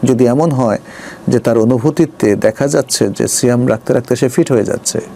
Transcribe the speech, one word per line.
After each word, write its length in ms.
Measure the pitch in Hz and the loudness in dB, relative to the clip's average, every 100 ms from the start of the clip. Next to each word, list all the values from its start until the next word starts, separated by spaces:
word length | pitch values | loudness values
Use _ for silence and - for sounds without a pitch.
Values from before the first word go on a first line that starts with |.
যদি 220 | 120 123 123 | 2 2 2
এমন 260 | 127 165 | 2 0
হয় 260 | 135 120 101 - - - - - | 2 0 -2 -6 -18 -18 -10 -2
যে 120 | 120 | 0
তার 180 | 123 113 | 2 2
অনুভূতিতে 760 | 110 127 139 160 160 - 107 101 | 2 2 0 0 -2 0 0 2
দেখা 320 | 110 - 139 | 0 0 -2
যাচ্ছে 420 | 120 - - 104 | 0 -2 -2 -2
যে 180 | 98 110 | -2 -4
সিয়াম 420 | - 127 120 127 | 0 0 2 0
রাখতে 240 | 113 - | -2 0
রাখতে 220 | 131 120 123 | -2 0 -2
সে 140 | 131 | 0
ফিট 220 | 123 165 | 0 0
হয়ে 120 | 127 | 0
যাচ্ছে 380 | 101 - - - - | 0 -4 -4 -6 -8